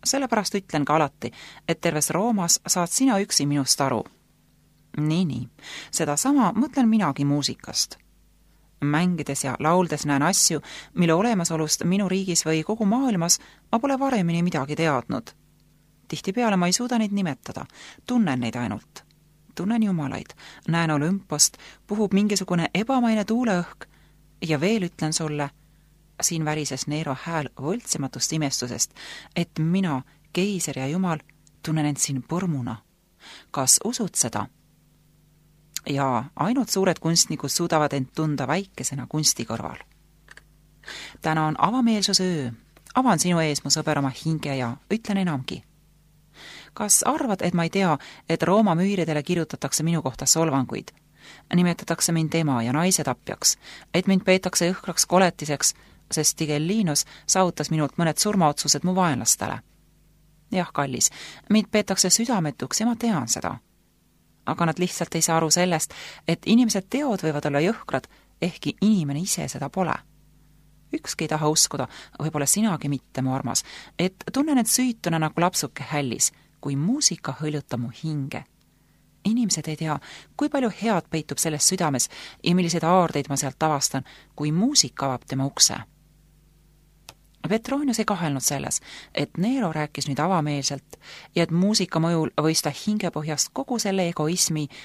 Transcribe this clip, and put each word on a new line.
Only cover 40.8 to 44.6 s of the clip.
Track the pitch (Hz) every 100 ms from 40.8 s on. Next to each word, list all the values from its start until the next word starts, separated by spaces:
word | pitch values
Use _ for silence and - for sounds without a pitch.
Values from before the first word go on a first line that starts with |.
| - - - -
Täna | 160 160 156
on | 156
avameelsuse | 185 254 233 214 196 190
öö. | 185 165 127 120 - - - -
Avan | 262 175
sinu | 175 175
ees, | 160 143
mu | 143
sõber, | 156 156 147
oma | 139 123 160
hinge | 160 147
ja | 135